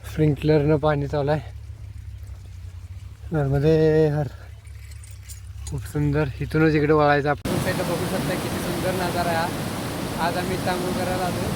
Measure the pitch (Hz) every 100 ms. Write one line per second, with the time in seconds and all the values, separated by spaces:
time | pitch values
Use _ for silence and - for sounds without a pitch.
0 | - - 156 135 151 156 147 151 151 147
1 | 139 147 139 151 - - - - - -
2 | - - - - - - - - - -
3 | - - - 156 139 139 151 160 156 156
4 | 156 147 135 - - - - - - -
5 | - - - - - - - 143 - 151
6 | 147 143 147 - 143 156 160 151 147 151
7 | 147 143 143 143 - - 185 175 170 170
8 | 175 185 - - - - - 175 180 185
9 | 175 175 170 165 170 - - - - -
10 | - - 165 175 180 185 185 180 180 175
11 | 180 185 180 175 196